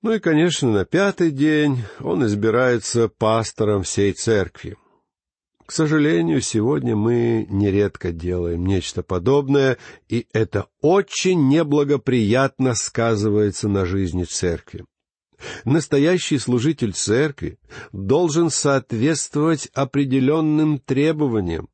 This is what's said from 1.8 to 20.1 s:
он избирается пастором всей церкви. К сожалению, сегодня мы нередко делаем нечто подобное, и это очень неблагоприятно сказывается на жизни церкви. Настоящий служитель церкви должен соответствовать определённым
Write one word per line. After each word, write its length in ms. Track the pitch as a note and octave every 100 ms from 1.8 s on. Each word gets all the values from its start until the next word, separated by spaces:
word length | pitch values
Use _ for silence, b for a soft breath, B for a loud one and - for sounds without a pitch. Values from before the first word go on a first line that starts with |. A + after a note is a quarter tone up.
| G#2 B
он 240 | - F3 A#2
избирается 800 | G#2 A2 A2 B2+ A#2+ - A#2+ A2+
пастором 720 | _ G#2+ A2+ A2 - G#2+ G#2
всей 320 | F2+ - G2+
церкви. 640 | F2 - A2 F2 - - - _ _ _ _ _ _ _ _ -
К 60 |
сожалению, 720 | - D#3 D#3 D3 E3+ E3 D3
сегодня 540 | - A2 A2 D3+ B2 G#2+
мы 520 | A2 A#2+ A#2 A2+ G#2+
нередко 640 | G2 G2+ G2 G2+ - F2+
делаем 560 | E2+ F2 F2+ F2 E2+ F2+
нечто 340 | G2 - -
подобное, 760 | - F#2 F2 C#3 C#3 C#3 C3+ B2 B B _
и 200 | A#2 -
это 360 | A2 A2 G2+ - _
очень 680 | C#3+ F#3+ G3 - F#3 F3+ C3+
неблагоприятно 1300 | D3+ D#3+ C#3+ C#3+ C#3 - B2 G#2 B2 C3+ _ B2+ A#2
сказывается 920 | - - A#2 A2 G#2+ G#2 G#2 F#2 G#2+
на 180 | G2 F#2
жизни 380 | G2 F#2+ E2+ F2
церкви. 600 | - F2+ E2 - - - _ _ _ _ _ B B
Настоящий 760 | - D3+ - C#3+ D3+ F3+ - D3
служитель 560 | A#2+ B2 B2+ D#3 A#2
церкви 640 | F#2 - A2+ D3+ C#3 D2 - _ B B
должен 600 | G2 G2 C#3 F3 D3 E3+
соответствовать 1160 | - D3 C3+ B2+ A2+ C3 D#3+ - D3 D#3 D#3 -
определённым 1040 | - C#3 C#3 C#3